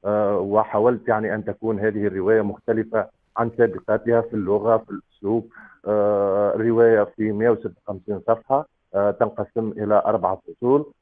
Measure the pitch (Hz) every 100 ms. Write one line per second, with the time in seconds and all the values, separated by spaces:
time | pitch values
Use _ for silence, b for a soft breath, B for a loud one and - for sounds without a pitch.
0 | 101 104 104 101 98 104 107 107 113 123
1 | - 107 110 107 104 98 113 107 107 107
2 | 104 95 95 110 101 95 - 113 110 110
3 | 98 _ _ - 117 117 117 - - 107
4 | 110 117 117 110 95 101 104 113 110 98
5 | _ _ 101 113 113 B B B - 107
6 | 101 104 101 98 104 - 110 117 117 110
7 | 104 - 107 104 117 113 113 87 - 98
8 | 90 101 - 113 - 135 156 _ _ 98
9 | 101 101 110 - 101 - 113 - 104 104
10 | - 107 92 95 - - 123 139 147 _